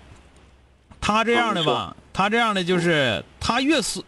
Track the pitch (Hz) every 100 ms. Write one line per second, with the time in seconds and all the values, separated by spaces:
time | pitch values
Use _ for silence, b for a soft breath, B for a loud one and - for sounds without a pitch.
0 | - - - - - - _ _ - -
1 | - 214 226 233 233 185 156 135 95 -
2 | - - 196 233 233 196 175 185 170 156
3 | 131 95 - - - 240 269 311 220 190